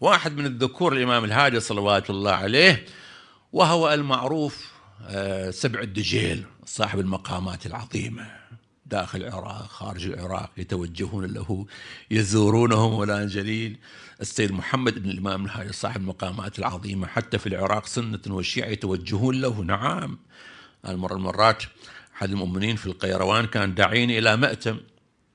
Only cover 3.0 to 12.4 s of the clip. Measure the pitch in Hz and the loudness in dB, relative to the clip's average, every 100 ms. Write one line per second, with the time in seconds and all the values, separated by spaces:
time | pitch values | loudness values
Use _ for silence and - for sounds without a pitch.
3 | - - - _ _ - 165 170 160 147 | -20 -20 -20 _ _ 2 4 4 4 2
4 | 143 127 131 160 147 - - - - - | 2 0 0 0 -2 -4 -16 -20 -20 -20
5 | 101 98 98 95 95 92 139 110 110 95 | -10 -6 -4 -2 -4 -2 -2 -2 -4 -4
6 | - 110 90 82 - - - - 104 98 | -2 0 0 -2 -8 -16 -12 -4 -2 0
7 | 95 95 - 90 92 90 - 117 110 - | -2 -2 -4 -6 -6 -8 -10 -10 -8 -6
8 | 117 117 110 - - 117 _ _ - 101 | -6 -8 -14 -18 -20 -20 _ _ -8 -6
9 | 87 95 92 92 95 104 104 - 101 90 | -4 -6 -8 -10 -10 -12 -14 -12 -10 -8
10 | 92 - 90 95 - - 90 92 85 85 | -8 -8 -6 -6 -8 -10 -6 -4 -4 -6
11 | 92 104 92 104 101 95 101 - - - | -6 -4 -6 -6 -4 -6 -6 -14 -18 -16
12 | - 110 101 107 | 0 2 4 6